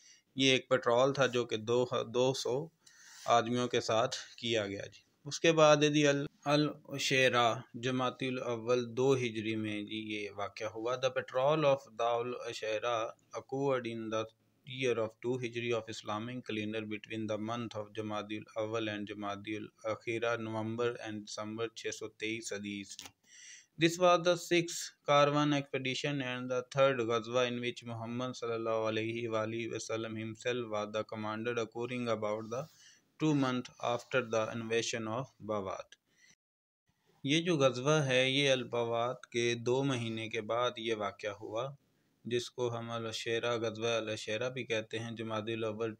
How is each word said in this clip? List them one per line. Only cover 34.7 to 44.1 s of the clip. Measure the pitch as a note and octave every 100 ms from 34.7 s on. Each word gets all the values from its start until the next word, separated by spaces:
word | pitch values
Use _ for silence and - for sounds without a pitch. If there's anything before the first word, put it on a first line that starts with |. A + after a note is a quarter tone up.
| A#2 A2+ A#2 A2
of | A2+ C#3 _ G#2
Bawat। | G#2+ F#2+ - - - _ _ _ _ _ _ _ _ _ _ _ _
ये | C3+ D#3
जो | E3+ D#3+
गज़वा | C3+ B2 C3+ D#3
है | C3+ B2+ C3
ये | C3+ C#3
अल-बवात | C3 A#2+ A#2+ A#2 A#2 A#2+ B2+
के | - A#2 A#2+
दो | A#2+ A#2 C3
महीने | C#3 B2 A#2 A2+ A2
के | A2+ G#2+
बाद | A#2 B2 A#2
ये | A2+
वाक़या | A2 G2+ - G#2+
हुआ, | G2+ G#2+ G#2+ C3+ C#3 _ _ _ _ A2+
जिसको | A#2+ A#2 - B2
हम | A#2 A#2
अल-अशेरा, | A#2 A2+ A2 A#2 A#2 A#2 A#2
गज़वा | A2+ G#2 A#2 A2+
अल-अशेरा | G#2+